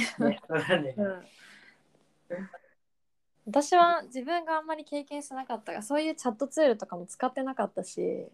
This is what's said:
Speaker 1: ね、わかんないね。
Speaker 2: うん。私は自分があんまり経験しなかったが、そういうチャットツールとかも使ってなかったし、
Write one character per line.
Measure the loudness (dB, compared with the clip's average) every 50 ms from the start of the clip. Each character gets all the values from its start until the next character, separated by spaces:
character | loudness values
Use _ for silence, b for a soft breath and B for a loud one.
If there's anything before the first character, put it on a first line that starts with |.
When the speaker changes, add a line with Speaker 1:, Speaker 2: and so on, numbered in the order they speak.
| -2 -2 -2 0
Speaker 1:
ね、 | 0 0 0 0 -2 -2
わ | 0 0 2
か | 4 2 2
ん | 2
な | 0
い | -2
ね。 |
Speaker 2:
う | -2 -2
ん。 | -2 -4 -6 -12 B B B B B B B B B B B B _ _ _ _ _ _ _ _ -10 -8 -8 -8 -10 -14 -18 _ _ _ _ _ _ _ _ _ _ _ _ _ _ _ _ -6
私 | -2 2 2 2 6 8
は | 8 8 8 6 2 -2
自 | -6 -10 -8 -4
分 | -2 -2 -2 -2
が | 0 -2
あ | -2
ん | -2
ま | -4 -6
り | -8 -8
経 | -6 -6 -8 -6
験 | -6 -10 -10 -10
し | -10 -10
な | -10 -8
か | -6 -8
っ | -8 -6
た | -8 -8
が、 | -8 -4
そ | -2 0
う | 0 0
い | 0
う | -2
チ | -2 -2
ャ | -4 -2
ッ |
ト | -2 -2 -2
ツ | 2 4 6
ー | 6
ル | 6 4
と | -2
か | -10 -10
も | -10 -12
使 | -12 -8 -2 -2
っ | -2 -2
て | -2 -4
な | -4 -2
か | -2 -2
っ | -2 -2
た | -6 -8
し、 | -6 -4 -4 -2 -2 -2 -4 -6 -10